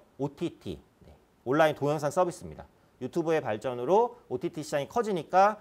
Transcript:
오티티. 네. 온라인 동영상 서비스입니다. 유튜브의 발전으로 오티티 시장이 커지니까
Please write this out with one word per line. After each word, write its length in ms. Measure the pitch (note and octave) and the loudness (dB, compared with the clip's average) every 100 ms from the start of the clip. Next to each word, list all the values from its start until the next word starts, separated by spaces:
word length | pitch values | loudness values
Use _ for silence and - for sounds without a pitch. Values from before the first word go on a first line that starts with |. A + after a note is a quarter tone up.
| _ - | _ -8
오티티. 640 | C#3+ - E3 - G#2 C#2+ - _ | -6 -4 -8 -8 -12 -12 -16 _
네. 180 | - - _ _ - | -20 -20 _ _ 0
온라인 300 | D3 D#3 C#3+ | 4 4 2
동영상 360 | C#3+ D3+ D3 | -2 -2 -2
서비스입니다. 560 | F#3 F3+ - E2 D2+ - _ _ _ | 0 0 -2 -12 -16 -18 _ _ _
유튜브의 400 | B2 E3+ D#3+ D#3 | -6 -2 0 0
발전으로 760 | B2 A2 C3 B2 B2+ G3 A#3+ - - | 0 -4 -4 -4 2 2 2 -4 -10
오티티 340 | B2+ F3 D#3 | -6 -6 -8
시장이 240 | D3 D3 C3+ | -4 -4 -2
커지니까 720 | A#3+ A3 F3+ D3 F3+ G3+ G#3 | -2 -2 -4 2 4 4 2